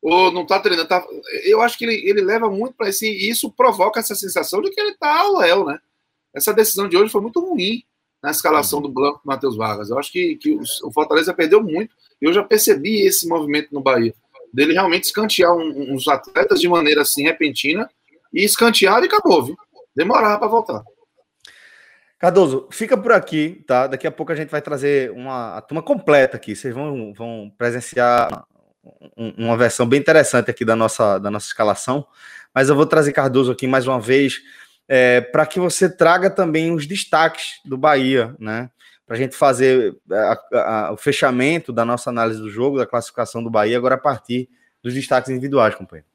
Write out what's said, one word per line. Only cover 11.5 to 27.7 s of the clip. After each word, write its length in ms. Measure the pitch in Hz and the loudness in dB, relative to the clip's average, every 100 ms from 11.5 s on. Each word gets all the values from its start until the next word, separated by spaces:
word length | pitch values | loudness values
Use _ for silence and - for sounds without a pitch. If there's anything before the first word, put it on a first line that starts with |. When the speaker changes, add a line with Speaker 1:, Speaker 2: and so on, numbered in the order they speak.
| 202 | 4
Speaker 1:
muito, 320 | 220 156 226 _ _ _ | 4 -4 -6 _ _ _
e 60 | 147 | 0
eu 60 | |
já 100 | 185 | 2
percebi 640 | 202 214 220 170 160 220 190 | 2 2 4 2 2 2 2
esse 200 | 185 170 | 2 -2
movimento 420 | 165 147 147 147 | -2 -2 -4 -4
no 80 | 143 | -4
Bahia, 340 | 135 127 113 - _ _ - | 0 2 0 -4 _ _ -12
dele 220 | 120 151 | 0 2
realmente 300 | 175 190 175 | 2 2 0
escantear 480 | - - 214 - 175 | -2 -4 -2 2 4
um, 80 | 175 | 2
um, 320 | 160 139 135 | 0 -8 -6
uns 120 | 135 135 | -4 -2
atletas 520 | 139 - - - 185 | -2 -2 -2 2 2
de 80 | 170 | 4
maneira, 340 | 175 151 151 | 2 4 2
assim, 200 | 143 - | 2 0
repentina, 680 | 147 165 156 131 135 170 226 _ _ _ _ | -2 0 -4 -4 -4 -4 -6 _ _ _ _
e 120 | 165 | -2
escantear 580 | 202 - 233 220 190 214 | -2 2 2 4 4 2
e 40 | 359 | 2
acabou, 380 | 415 381 175 | 0 4 2
viu? 120 | 123 170 _ _ - | 2 -10 _ _ -14
Demorava 440 | - 170 262 220 208 | -4 0 2 2 0
pra 100 | 220 | 0
voltar. 340 | 226 226 107 - _ _ _ _ _ - - - _ _ _ _ _ | 0 -2 -8 -10 _ _ _ _ _ -20 -20 -20 _ _ _ _ _
Speaker 2:
Cardoso, 500 | 180 180 175 131 - | 2 4 4 2 -6
fica 260 | - 220 254 | -10 -2 0
por 140 | 214 | 4
aqui, 540 | 220 - 156 151 180 _ | 2 2 -4 -4 -6 _
tá? 220 | 123 135 | 0 0
Daqui 180 | 135 165 | -4 -8
a 40 | |
pouco 200 | - 151 | -8 -10
a 60 | 156 | -8
gente 120 | 151 | -6
vai 140 | 151 | -8
trazer 480 | 147 143 139 143 127 | -6 -4 0 0 -2
uma, 460 | 107 127 131 113 95 | -10 -12 -10 -10 -12
a 40 | |
turma 220 | - 151 | -10 -10
completa 540 | 160 277 - 147 131 120 | -4 -4 4 4 4 0
aqui. 180 | - | -10
Vocês 180 | 107 131 | -10 -8
vão, 400 | 120 151 139 107 | -8 -8 -8 -10
vão 400 | 104 117 117 104 _ | -12 -12 -12 -16 _
presenciar 880 | 120 | -4